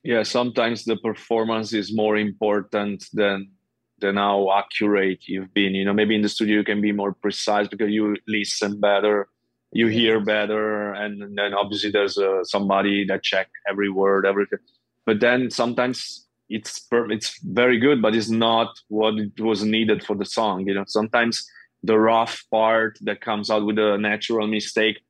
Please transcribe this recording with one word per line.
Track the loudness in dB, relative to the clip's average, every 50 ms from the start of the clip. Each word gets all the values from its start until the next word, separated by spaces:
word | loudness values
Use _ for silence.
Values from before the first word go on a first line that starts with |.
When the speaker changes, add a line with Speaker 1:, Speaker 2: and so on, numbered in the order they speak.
Speaker 1:
Yeah, | -2 0 0 0 0
sometimes | 0 0 0 -2 0 0 0 0 0 -2 -4 -2
the | -4 -4
performance | -2 -2 -6 -6 -6 -4 -2 0 0 0 0 -2 -2 -2 -2
is | -2 -4 -2 -2 -2
more | 0 2 2 2 0
important | 0 -2 -2 _ 0 0 0 0 -2 -2 -4 -2 -2 -2 -6 -8 -12 -8 -2
than, | 0 0 0 0 -2 -8 -12 _ _ _ _ _ _ _ _ _ _
than | -2 0 0
how | 2 2 2 2 2 2 2
accurate | 2 2 0 -2 -4 -2 0 2 2 2 2 0 -2 -4 -8
you've | -10 -8 -8 -8 -2 _
been. | 0 0 2 0
You | 0 0
know, | 0 2
maybe | 2 2 2 2
in | 0
the | 0 -2
studio | -2 -2 0 2 2 0
you | 0
can | 0 -2 0
be | 0 0
more | 0 -2 -2 -4 -6
precise | _ -4 -4 -4 -2 -2 0 0 0 0 -2
because | -2 -4 -2 0
you | 0 0 0 0 -2 -4 _ -4
listen | -4 -4 -4 -4 -4 -2 -2 -2 -2 0
better, | 2 2 2 4 4 2 2 2 -2 _ _ _ _ _ _ _ _ _
you | 0 2 2 2
Speaker 2:
Yeah. | 2 2
Speaker 1:
hear | 2 4 2 2
better, | 2 0 0 0 0 -2 -2 -2 -2 -2 -2 -4 -4 -6
and, | -6 -6 -8 -8 -8 -10
and | -12 -8 -4 -4
then | -2 -2 0
obviously | -2 -2 -2 -2 -4 -4 0
there's, | 2 2 2 2 0 0
uh, | 0 2 2 0 -2
somebody | -2 -2 0 2 2 2 2 4 2 2 0 0
that | 0 -2 -2
check | -2 -2 -2 -2 -4 _ _ -8 _ -6
every | -2 -2 -2 -2
word, | 0 2 2 4 4 4 2
everything. | 2 2 2 0 -2 -4 -10 _ _ _ _ _ _ _ _ _
But | -2 0 2
then | 4 2 4 2 0 -2
sometimes | -2 -2 -2 -2 0 -2 -2 -2 -4 -6 -10 -12 -14 -18 _ _ _ _ _ _
it's | -8 -8 -8 -10 -14 -14
per-, | -6 _ 0 0 0 0
it's | -4 -4 -4 -8 -10 -8
very | -10 -4 0 2 4 4 4 4
good, | 4 4 4 4
but | 2 2 2
it's | 0 0 0
not | 0 2 2 2 4 2 0 0 -4 -18 _ _
what | -2 0 0 2 0
it | -2 -4 -6 -6 -4
was | -2 0 0 0 0
needed | 0 0 2 2 2 0 0 0
for | -6 -4
the | -4 -4
song. | -4 -2 -2 0 0 -2 -2 -2 -4
You | -4
know, | -4 -6
sometimes | -2 -2 -2 -2 2 2 2 2 2 -2 -4 -8 -12 _ -20 -20 _ _ _
the | 0 2 4 4
rough | 4 4 4 2 2 0 -6 -12 -6 _
part | 0 2 2 4 4 2 0 -2 -6 -6
that | -6 -6 -6 -4
comes | -4 -6 -4 -4 -2 0
out | 0 0 0
with | 0 2 2
a | 2 2 2 2
natural | 0 -2 -2 -2 -2 -2 -2 0 0
mistake | 0 -2 -4 -4 -2 0 0 0 0 0 -4 _